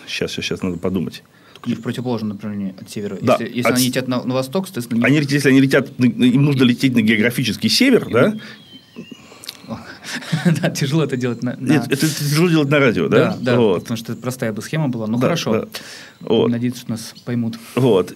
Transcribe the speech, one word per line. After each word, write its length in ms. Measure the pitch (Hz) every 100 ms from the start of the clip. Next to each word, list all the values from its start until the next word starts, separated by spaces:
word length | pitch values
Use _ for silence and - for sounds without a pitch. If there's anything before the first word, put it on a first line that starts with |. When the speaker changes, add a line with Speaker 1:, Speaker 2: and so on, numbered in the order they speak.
| -
Speaker 1:
щас, 240 | - -
щас, 140 | - -
щас, 160 | 87
надо 160 | 92 85
подумать. 460 | 92 95 76 - - _ - -
Speaker 2:
Только 140 | 120
не 60 | 113
в 60 |
противоположном 480 | 123 123 123 113 107
направлении 460 | 98 110 104 98 -
от 100 | -
севера. 280 | 110 101 92
Speaker 1:
Да, 120 | 120 113
Speaker 2:
Если, 60 | 113 123
если 40 | 117
Speaker 1:
от 40 | 127
Speaker 2:
они 80 |
Speaker 1:
с-, 40 | 127
Speaker 2:
летят 200 | 131 127
на, 160 | 123
на 100 | 123
восток, 340 | 131 131 190 190
соответственно, 320 | 127 120 117
не 60 | 117
Speaker 1:
они 120 | 151
летят, 120 | 139
если 180 | 143 131
они 100 | 131
летят, 360 | 135 143 - -
на, 60 | 123
на, 160 | 110 123
им 180 | 131 147
нужно 180 | 135
лететь 300 | 123 120 135
на 80 | 117
географический 680 | 107 107 117 - 110 - 110
север, 380 | - 262 262 -
Speaker 2:
И 40 |
Speaker 1:
да? 200 | 113 185
Speaker 2:
мы 80 | 214 - - - - _ - - - - - - - -
<laughs> 920 | 110 - - - 247 - 156 175 135
Да, 80 | 170
тяжело 340 | - 135 160
это 140 | 135 131
делать 240 | 123 113
на, 140 | 127 -
на 140 | 131
Speaker 1:
Нет, 120 | 151 -
это 180 | 139 156
тяжело 400 | - 143 151 180
делать 220 | 160 139
на 100 | 147
радио, 280 | 135 90 69
да? 240 | 110 -
Speaker 2:
Да, 60 | 95 127
да, 60 | 120
Speaker 1:
Вот. 220 | 110 85
Speaker 2:
потому 160 | - 113
что 160 | -
это 80 | 113
простая 320 | 127 123 113
бы 80 | 107
схема 260 | - 156 143
была. 180 | 117 107
Ну, 100 | 120
Speaker 1:
Да, 60 | 127
Speaker 2:
хорошо. 260 | 165 -
Speaker 1:
да. 140 | 113 - - - - - -
Вот. 280 | - 110 120
Speaker 2:
Надеюсь, 260 | 117 123 123
что 140 | -
нас 240 | 110 - - -
поймут. 320 | 120 113 - -
Speaker 1:
Вот. 400 | 120 127 98 90